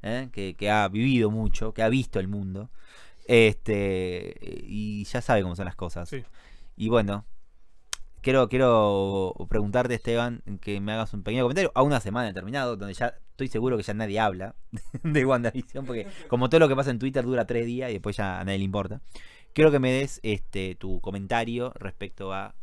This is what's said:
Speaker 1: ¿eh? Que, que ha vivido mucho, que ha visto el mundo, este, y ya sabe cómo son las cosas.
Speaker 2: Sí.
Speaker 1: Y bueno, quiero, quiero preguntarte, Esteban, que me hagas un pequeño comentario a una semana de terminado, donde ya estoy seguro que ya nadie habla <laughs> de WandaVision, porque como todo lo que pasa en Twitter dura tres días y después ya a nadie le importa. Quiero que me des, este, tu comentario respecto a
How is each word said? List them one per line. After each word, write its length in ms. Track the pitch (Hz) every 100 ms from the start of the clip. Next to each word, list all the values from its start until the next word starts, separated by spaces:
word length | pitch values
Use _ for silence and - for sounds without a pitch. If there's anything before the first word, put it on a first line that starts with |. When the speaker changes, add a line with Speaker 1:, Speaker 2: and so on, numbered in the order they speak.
Speaker 1:
¿eh? 260 | 101 120 131
Que, 220 | - 98
que 160 | 87 101
ha 160 | 107 101
vivido 420 | 101 127 127 107
mucho, 420 | 110 110 - 113
que 100 | 110
ha 60 | 110
visto 320 | 131 120 104
el 80 | 92
mundo, 400 | 101 98 95 107 - - - - - -
este, 1080 | 123 110 98 - 104 98 92 92 90 - -
y 640 | 50 - - 104 107 104
ya 180 | 101 120
sabe 200 | 117 117
cómo 140 | 92 85
son 80 |
las 120 | 92 -
cosas. 320 | 90 85 87
Speaker 2:
Sí. 120 | 135 110 - - - - -
Speaker 1:
Y 140 | 110
bueno, 340 | 117 101 101 - - - - - - - - - -
quiero, 280 | - 131 117
quiero 840 | 123 127 117 104 98 98 98 92 - 87
preguntarte, 460 | 110 101 123 123
Esteban, 480 | 117 - 117 120 120 - 101
que 180 | - 101
me 120 | 101
hagas 220 | 113 110
un 80 | 104
pequeño 220 | 98 120
comentario 280 | 123 156 185
a 80 | -
una 180 | 139 139
semana 280 | 104 110 117
de 60 |
terminado, 420 | 95 92 139 127 110
donde 160 | 101
ya 200 | 95 120 - -
estoy 180 | - 131
seguro 280 | 110 123 117
que 60 |
ya 120 | 98
nadie 240 | 107 110 101
habla 340 | 107 92 98 - -
<laughs> 300 | 110 - -
de 220 | 170 151
WandaVision, 600 | 131 127 120 127 123 135 131
porque 200 | 120 101 - -
como 200 | 120 123
todo 120 | 165
lo 80 | 156
que 80 | 135
pasa 140 | 135
en 80 | 120
Twitter 260 | 131 135
dura 220 | 120 127 113
tres 200 | 120 117
días 240 | 120 127
y 40 |
después 220 | 107 104 101
ya 240 | 101 90
a 40 |
nadie 140 | 92 98
le 60 |
importa. 360 | 98 101 98 110 - - - - -
Quiero 160 | - 156
que 80 | 143
me 120 | 127
des, 280 | 131 139 -
este, 520 | 110 101 - 101 92
tu 260 | 90 98 90
comentario 720 | - 101 98 117 117 120 123
respecto 580 | - 98 - 101 - 95
a 220 | 95 101 -